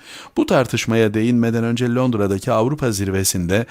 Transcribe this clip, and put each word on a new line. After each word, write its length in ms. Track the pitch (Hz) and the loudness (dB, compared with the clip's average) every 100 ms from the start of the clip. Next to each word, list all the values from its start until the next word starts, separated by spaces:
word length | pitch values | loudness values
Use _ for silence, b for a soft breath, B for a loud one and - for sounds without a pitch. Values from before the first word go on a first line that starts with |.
| B B B - | B B B -2
Bu 100 | 302 | 2
tartışmaya 680 | 165 120 117 - 113 110 | 2 2 -2 0 2 2
değinmeden 500 | 107 117 120 117 113 | 2 2 2 2 0
önce 300 | 117 117 123 | -2 -2 -2
Londra'daki 580 | 120 127 113 101 98 123 | 0 0 0 0 0 0
Avrupa 400 | 110 120 147 131 | 0 0 0 -2
zirvesinde 720 | 98 98 95 95 95 87 98 113 | -2 -2 0 0 -2 0 0 -2